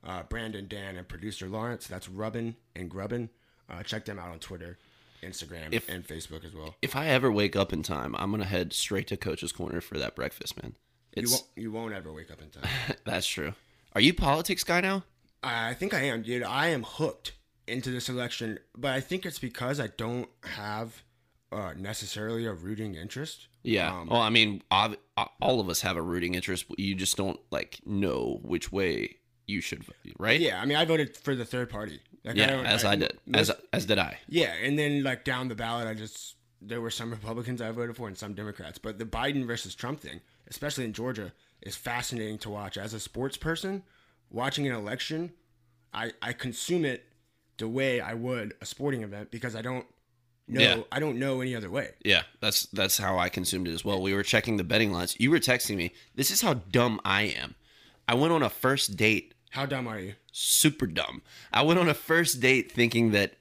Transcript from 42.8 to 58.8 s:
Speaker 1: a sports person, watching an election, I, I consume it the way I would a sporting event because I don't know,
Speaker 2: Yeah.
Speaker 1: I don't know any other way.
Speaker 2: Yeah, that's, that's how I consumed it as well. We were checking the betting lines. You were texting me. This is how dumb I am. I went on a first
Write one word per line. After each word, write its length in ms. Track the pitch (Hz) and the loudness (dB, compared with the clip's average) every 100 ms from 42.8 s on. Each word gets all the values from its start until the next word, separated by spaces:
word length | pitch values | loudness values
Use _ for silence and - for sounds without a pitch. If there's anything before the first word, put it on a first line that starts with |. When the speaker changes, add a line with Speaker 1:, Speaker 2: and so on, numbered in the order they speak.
| 104 | -8
Speaker 1:
a 60 | 110 | -8
sports 360 | - - 131 - | -8 -6 -6 -4
person, 460 | 156 165 190 196 - _ _ _ _ | -4 -4 -4 -6 -8 _ _ _ _
watching 360 | 113 127 139 139 | -4 -2 0 0
an 80 | |
election, 580 | 120 104 127 - 156 170 - _ _ _ _ _ | -2 -4 -6 -4 -4 -6 -10 _ _ _ _ _
I, 200 | - 113 - | -6 -6 -6
I 100 | 110 | -6
consume 520 | 123 127 113 - 175 147 | -4 -6 -6 0 2 2
it 180 | 123 _ _ _ _ _ - | -2 _ _ _ _ _ -8
the 100 | 110 | -4
way 320 | 123 135 123 | 0 2 2
I 140 | 98 | -2
would 400 | 117 120 123 107 - | -4 -4 -4 -4 -10
a 60 | - | -14
sporting 360 | - 143 131 | -4 -2 -2
event 300 | 107 101 107 | -4 -8 -10
because 240 | 117 123 110 | -6 -6 -6
I 60 | |
don't 220 | 117 127 - _ _ _ _ _ - | -6 -6 -8 _ _ _ _ _ -4
know, 140 | 131 | 6
Speaker 2:
Yeah. 220 | 117 95 - | 6 6 0
Speaker 1:
I 80 | 135 | -2
don't 180 | 151 120 | -2 0
know 220 | 139 131 | 0 0
any 160 | 127 123 | -2 -4
other 120 | 98 | -4
way. 220 | 110 123 - | -4 -6 -4
Speaker 2:
Yeah, 180 | 104 92 - _ | 4 4 4 _
that's, 260 | 107 - - | 0 2 0
that's 320 | 110 98 - | 0 2 2
how 200 | 98 95 | 2 2
I 100 | 90 | 2
consumed 380 | - 90 92 87 | 0 0 0 -2
it 80 | |
as 100 | 82 | -2
well. 160 | 104 98 | 0 0
We 140 | 95 | 2
were 80 | 98 | 2
checking 360 | 101 113 - 107 | 6 4 6 0
the 60 | |
betting 280 | 82 110 110 | 4 4 4
lines. 240 | 87 90 - | 2 -2 2
You 140 | 123 | 6
were 80 | 160 | 6
texting 360 | - 123 - 101 | 4 2 2 0
me. 160 | 90 - - | -2 -4 -14
This 160 | - 123 | -2 2
is 100 | 196 | 4
how 140 | 220 | 4
dumb 460 | 131 90 120 120 110 | 2 2 4 4 2
I 180 | - 98 | 2 2
am. 340 | 104 - 67 - _ _ - _ - | 2 -2 -6 -12 _ _ -20 _ 2
I 80 | |
went 180 | 120 156 | 4 6
on 120 | 165 | 6
a 40 | 123 | 4
first 480 | - 131 135 | 4 2 4